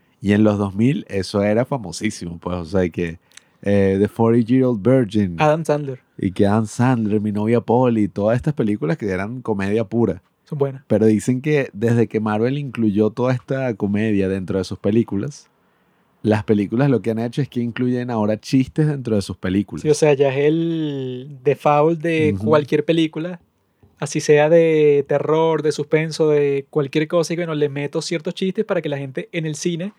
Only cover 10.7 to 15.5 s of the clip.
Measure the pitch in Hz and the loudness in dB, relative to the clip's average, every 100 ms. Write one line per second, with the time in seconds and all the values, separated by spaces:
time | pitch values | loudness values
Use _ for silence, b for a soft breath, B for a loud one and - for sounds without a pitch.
10.7 | 131 - 107 110 104 131 127 147 151 - | -6 -2 4 4 4 2 -2 0 -2 -2
11.7 | 101 117 117 110 110 107 107 120 143 139 | -2 0 2 0 -2 -2 -2 -2 -2 -6
12.7 | 117 107 101 107 117 123 127 - 135 127 | -2 0 2 0 0 -2 -2 -4 -4 -4
13.7 | 104 101 104 110 101 95 95 90 95 92 | -4 -2 0 0 0 0 -4 -4 -4 -4
14.7 | 95 101 110 113 101 139 - _ | -4 0 0 0 -4 -6 -10 _